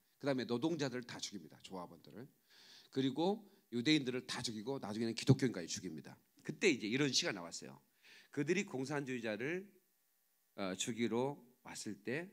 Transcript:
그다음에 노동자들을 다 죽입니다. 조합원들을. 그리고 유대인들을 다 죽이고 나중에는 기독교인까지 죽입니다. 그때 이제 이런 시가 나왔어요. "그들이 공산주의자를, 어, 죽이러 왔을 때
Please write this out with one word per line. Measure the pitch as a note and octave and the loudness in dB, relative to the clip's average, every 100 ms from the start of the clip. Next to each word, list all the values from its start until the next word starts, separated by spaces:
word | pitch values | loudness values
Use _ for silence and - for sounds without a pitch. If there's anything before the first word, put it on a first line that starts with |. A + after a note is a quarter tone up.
| _ _ | _ _
그다음에 | C3+ C3 | 0 0
노동자들을 | A2 A#2+ D#3 E3+ C#3+ B2 | 0 0 2 0 -2 -4
다 | A#2+ A2 | -6 -8
죽입니다. | - G2+ - - | -8 -8 -12 -16
조합원들을. | - F#2+ E2+ E2+ D2 D#2+ C3+ - _ - - - - | -10 -8 -8 -12 -16 -14 -14 -18 _ -20 -20 -20 -4
그리고 | C3 C3+ C3+ F3 G#3+ - - _ | 2 2 4 2 2 -4 -20 _
유대인들을 | A#2+ A#2+ D#3 B2+ B2 - | 0 4 4 4 -2 -4
다 | - | -4
죽이고 | B2 A2 G#2+ C#3 | -4 -4 -4 -4
나중에는 | G2+ G#2+ A#2 | -2 0 0
기독교인까지 | A2+ - C3+ B2+ F#2+ E2 | 4 8 8 6 0 -4
죽입니다. | - F2+ D#2 - - _ _ | -6 -6 -8 -12 -18 _ _
그때 | - D#3 G#3 | -8 2 4
이제 | A#2+ G#2 | 4 2
이런 | B2+ C#3+ | 2 2
시가 | - E3+ | 2 2
나왔어요. | G2 E2+ - - - _ _ - - - | -2 -6 -10 -12 -16 _ _ -20 -20 -8
"그들이 | - D3 E3+ | -2 2 2
공산주의자를, | - C3 C3 D3 C3+ B2+ A2 G#2 C3 F3+ G3+ - _ _ _ _ _ _ _ | 0 -4 -2 -2 -2 -2 -2 -2 -2 -4 -6 -16 _ _ _ _ _ _ _
어, | - F#2+ F#2+ | -4 -4 -2
죽이러 | - A2+ A#2 A2+ C3+ C#3+ - _ | -2 0 0 2 0 -2 -12 _
왔을 | - - A2 F#3+ | -14 -10 -8 -8
때 | - C#3 F#3 | -4 -4 -6